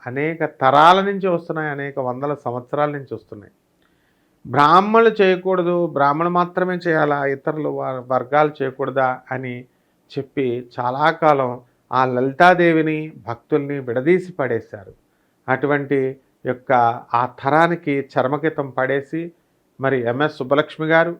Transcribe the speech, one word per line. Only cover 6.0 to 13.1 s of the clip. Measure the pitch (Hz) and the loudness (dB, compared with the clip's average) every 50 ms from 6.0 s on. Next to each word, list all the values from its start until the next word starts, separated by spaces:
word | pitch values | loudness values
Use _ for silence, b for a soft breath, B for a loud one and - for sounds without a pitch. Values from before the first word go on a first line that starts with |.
| 143 143 143 156 170 175 175 | 2 2 2 0 0 0 0
మాత్రమే | 175 175 175 175 185 185 185 180 | 0 0 0 -2 -2 -2 -2 -2
చేయాలా, | 175 175 175 160 156 151 147 143 143 139 | -2 -2 0 0 2 2 0 0 0 -2
ఇతరులు | 139 139 131 - 160 151 156 147 147 | -2 -4 -4 -6 -6 -6 -4 -6 -6
వా-, | 139 139 139 135 131 127 120 | -6 -6 -6 -6 -8 -8 -4
వర్గాలు | 123 127 127 120 123 143 147 151 151 147 - | -2 -2 -2 -2 0 2 2 2 2 0 -4
చేయకూడదా | 135 135 131 - 135 131 131 139 131 127 127 127 - - | -6 -6 -6 -6 -6 -4 -2 0 0 0 -2 -6 -8 -10
అని | 131 131 131 123 123 123 123 _ _ _ _ _ _ _ _ _ - | -10 -8 -8 -8 -10 -12 -14 _ _ _ _ _ _ _ _ _ -10
చెప్పి | 139 139 - - 147 135 123 117 123 123 - - 139 | -10 -10 -8 -4 -4 -2 -2 -4 -6 -8 -10 -8 -6
చాలా | 123 123 127 139 151 160 | -4 -4 -2 0 0 0
కాలం | 160 156 165 156 147 135 131 123 123 123 - _ _ _ _ - | 0 2 2 2 2 2 0 -4 -6 -10 -16 _ _ _ _ -4
ఆ | - 127 131 | -2 0 0
లలితాదేవిని, | 127 127 123 131 135 135 - 175 180 185 170 175 170 160 160 156 156 156 156 156 156 | 0 0 -2 -2 -2 0 2 4 4 4 4 4 2 2 2 0 -2 -4 -6 -8 -10